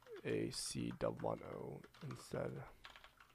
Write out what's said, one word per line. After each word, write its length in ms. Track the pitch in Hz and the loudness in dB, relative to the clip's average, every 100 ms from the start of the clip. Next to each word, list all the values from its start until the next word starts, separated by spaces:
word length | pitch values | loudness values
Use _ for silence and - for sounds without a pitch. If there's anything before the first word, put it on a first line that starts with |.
| - 415 | -10 -4
a 260 | - 107 110 | 2 4 4
C 420 | - - - 58 60 | 2 0 2 2 4
double 180 | 57 57 | 4 4
bond 200 | 55 57 - - | 2 2 0 -4
O 260 | - - - - 131 | -4 -6 -8 -8 -6
instead 420 | 127 - - - - 123 - - - - - - | -6 -2 0 0 -2 -6 -10 -14 -16 -18 -20 -20